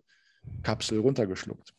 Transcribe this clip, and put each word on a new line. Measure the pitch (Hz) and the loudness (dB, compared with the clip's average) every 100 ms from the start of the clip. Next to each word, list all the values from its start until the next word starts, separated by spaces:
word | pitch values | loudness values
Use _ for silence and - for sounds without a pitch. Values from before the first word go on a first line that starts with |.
| - _ _ _ - - | -8 _ _ _ -14 -6
Kapsel | - 110 - 110 | -2 -2 0 2
runtergeschluckt, | 113 123 104 92 - - - | 4 4 2 -2 -8 -12 -14